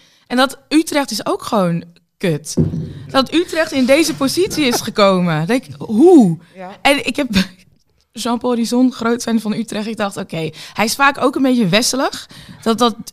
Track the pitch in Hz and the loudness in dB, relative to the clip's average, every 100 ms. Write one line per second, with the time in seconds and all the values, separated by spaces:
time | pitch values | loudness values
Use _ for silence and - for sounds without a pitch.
0 | _ _ - 247 262 - - 302 320 294 | _ _ -6 0 0 -2 -2 0 0 -2
1 | 269 208 - 392 - 226 175 170 - _ | -4 -6 -4 -6 -2 0 0 -2 -8 _
2 | _ _ 185 147 - - - - - - | _ _ -4 -4 -4 -2 0 -2 -10 -12
3 | - 269 254 311 359 339 320 277 247 285 | -4 -2 0 0 -2 -2 -2 0 2 4
4 | 320 285 269 330 359 285 262 240 - 214 | 2 0 -2 0 -2 0 0 0 -4 2
5 | 196 185 175 156 165 254 - - - 214 | 2 4 0 -2 0 -2 -4 -16 -4 4
6 | 339 330 190 160 - 190 180 208 269 285 | 8 8 6 2 -8 -18 -16 -2 0 2
7 | - 262 262 190 185 - _ _ _ _ | 0 -4 -2 0 -2 -6 _ _ _ _
8 | _ 233 233 233 254 240 226 240 254 - | _ -8 -4 -2 -2 -2 0 2 2 2
9 | 226 240 254 226 214 214 220 208 214 214 | -2 -2 0 -2 -2 -6 -6 -6 -8 -6
10 | 202 - 190 165 156 - - - 214 - | -6 -6 -10 -6 -8 -10 -16 -2 -2 2
11 | 277 277 262 294 269 247 190 202 - 254 | 2 2 -2 2 2 2 2 2 0 -2
12 | 330 - - - - - 220 220 240 220 | -4 -6 -16 -20 -20 -8 -4 0 0 -2
13 | - | -14